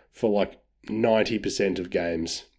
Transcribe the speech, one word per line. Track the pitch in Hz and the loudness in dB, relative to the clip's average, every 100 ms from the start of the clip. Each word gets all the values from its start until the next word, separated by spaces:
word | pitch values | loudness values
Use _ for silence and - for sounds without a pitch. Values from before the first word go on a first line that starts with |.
| _ | _
for, | - 110 | -2 0
like, | 101 95 - _ _ - | 2 0 -4 _ _ -8
ninety | 107 117 110 104 110 | 0 4 4 4 0
percent | 101 - 98 92 | -2 0 0 0
of | 87 | -2
games | 92 85 82 82 - - | -2 -2 -4 -4 -8 -12